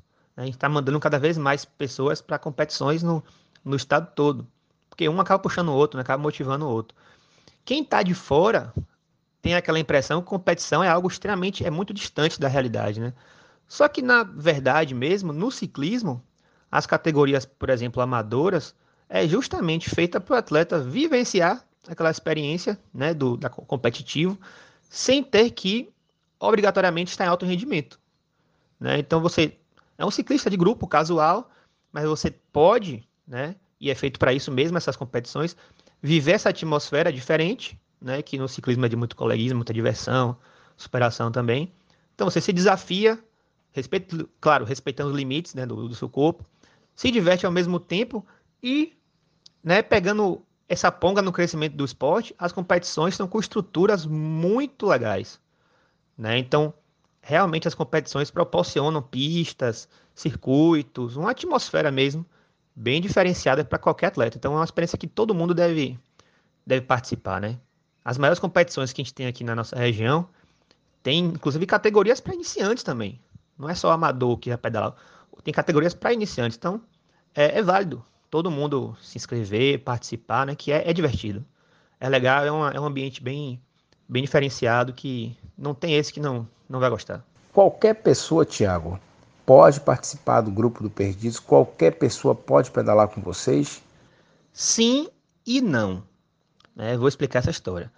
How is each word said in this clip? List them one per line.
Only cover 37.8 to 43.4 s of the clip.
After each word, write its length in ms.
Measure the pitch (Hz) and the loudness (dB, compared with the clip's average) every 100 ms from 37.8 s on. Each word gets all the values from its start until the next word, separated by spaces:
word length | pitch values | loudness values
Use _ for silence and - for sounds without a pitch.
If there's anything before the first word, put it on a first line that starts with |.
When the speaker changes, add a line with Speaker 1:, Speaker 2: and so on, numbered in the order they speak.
| _ _ | _ _
Speaker 1:
né, 200 | 127 139 | -8 -8
que 160 | - 135 | -6 -8
no 100 | 131 | -8
ciclismo 380 | - - 123 123 | -6 -2 0 0
é 40 | |
de 60 | 113 | -2
muito 200 | 117 - | -6 -4
coleguismo, 420 | 120 113 120 127 | -2 0 0 -4
muita 160 | 117 | -4
diversão, 640 | 113 117 113 - 127 123 123 _ _ _ _ | -2 -2 -2 0 0 0 -4 _ _ _ _
superação 540 | - 127 120 - 117 | -6 0 0 0 -4
também. 420 | 123 120 131 175 _ _ _ _ - | -2 0 -2 -4 _ _ _ _ -4
Então 140 | 190 | -2
você 100 | 170 | 0
se 140 | 190 | 0
desafia, 640 | 175 196 185 - 185 220 226 _ _ | 2 4 2 -2 2 2 2 _ _